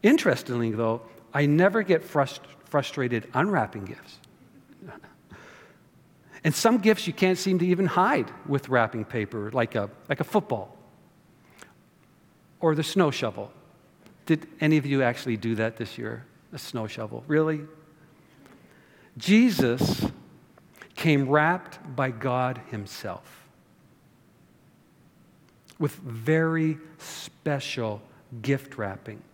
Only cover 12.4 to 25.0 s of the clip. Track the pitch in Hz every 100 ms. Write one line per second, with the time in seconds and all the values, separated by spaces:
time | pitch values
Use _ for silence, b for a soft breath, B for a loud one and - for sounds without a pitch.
12.4 | _ _ 165 151 151 196 165 135 117 104
13.4 | 101 - - _ _ _ - - - 156
14.4 | - - 156 156 139 139 127 120 - 113
15.4 | 113 113 113 113 107 - 113 117 127 _
16.4 | _ 143 - 120 110 - 110 117 131 151
17.4 | 156 156 147 - - - b b b b
18.4 | b b b b b b b - 139 208
19.4 | 247 185 127 127 151 - - - - -
20.4 | - - _ B B - 165 143 135 147
21.4 | 156 180 - - 156 131 131 117 131 123
22.4 | 127 123 - 110 98 - 104 92 - -
23.4 | - _ _ _ _ _ _ _ _ _
24.4 | _ _ _ _ _ _